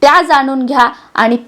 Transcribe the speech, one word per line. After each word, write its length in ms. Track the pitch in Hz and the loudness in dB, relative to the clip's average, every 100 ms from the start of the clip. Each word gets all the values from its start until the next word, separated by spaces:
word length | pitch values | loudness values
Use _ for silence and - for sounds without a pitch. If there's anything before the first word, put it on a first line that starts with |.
त्या 200 | 277 349 | 2 2
जाणून 440 | 339 285 269 269 254 | 2 -2 -2 -4 -4
घ्या 240 | 277 240 - _ - | 0 0 -2 _ -4
आणि 220 | 226 240 | -2 -2